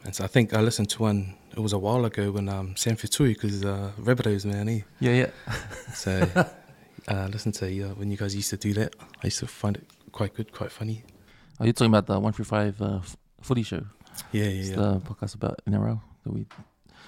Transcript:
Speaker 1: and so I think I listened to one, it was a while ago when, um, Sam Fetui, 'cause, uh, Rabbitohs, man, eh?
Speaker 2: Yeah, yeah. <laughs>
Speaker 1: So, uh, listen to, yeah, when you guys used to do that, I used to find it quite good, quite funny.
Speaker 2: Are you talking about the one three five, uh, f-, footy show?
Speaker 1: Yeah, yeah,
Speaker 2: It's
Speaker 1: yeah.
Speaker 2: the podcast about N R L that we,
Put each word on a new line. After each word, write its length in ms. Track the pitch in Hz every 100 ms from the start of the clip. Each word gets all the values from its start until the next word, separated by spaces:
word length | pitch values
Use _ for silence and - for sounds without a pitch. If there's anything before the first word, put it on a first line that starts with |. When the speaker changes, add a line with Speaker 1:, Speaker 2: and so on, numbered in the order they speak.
Speaker 1:
and 100 | -
so 100 | 98
I 40 | 95
think 260 | 135 113
I 60 | 110
listened 260 | 110 - 104
to 120 | -
one, 320 | 110 104 95 - -
it 60 | -
was 120 | 107
a 40 | 101
while 260 | 98 123 117
ago 240 | 107 101
when, 160 | 101 101
um, 260 | 98 95 92
Sam 200 | - 110
Fetui, 380 | 110 - 143 107
'cause, 260 | 104 101
uh, 280 | 101 98 98 104
Rabbitohs, 440 | 113 123 110 101 101
man, 220 | 101 104
eh? 120 | 113 101 -
Speaker 2:
Yeah, 120 | 123
yeah. 180 | 123 127 - -
<laughs> 480 | - - - -
Speaker 1:
So, 180 | - - 92 87 90 - - - - - - -
uh, 200 | 101 95
listen 220 | 107 113
to, 180 | 101 95
yeah, 220 | 95 98 98
when 120 | 101
you 60 | 98
guys 180 | 101
used 160 | 98 101
to 60 | 98
do 160 | 107
that, 220 | 101 110 - - -
I 40 | -
used 100 | -
to 60 | -
find 300 | - 104 101
it 80 | - - -
quite 200 | - 101
good, 160 | - 107
quite 200 | - 95
funny. 320 | - 110 110 - - - - - -
Speaker 2:
Are 60 | 110
you 60 |
talking 180 | 120 117
about 120 | 107 95
the 120 | 98
one 140 | 107
three 120 | 107 107
five, 340 | 107 104 101
uh, 200 | 101 101
f-, 140 | 90 - _ _
footy 200 | - 123
show? 220 | 110 87 104 - - - -
Speaker 1:
Yeah, 120 | 107
yeah, 40 | 104 95
Speaker 2:
It's 80 | 95
Speaker 1:
yeah. 60 | 95
Speaker 2:
the 240 | 101 98
podcast 340 | - 107 104
about 260 | 107 110 - -
N 80 |
R 140 | 101 107
L 140 | 113 - -
that 80 | -
we, 140 | 110 110 - - _ _ -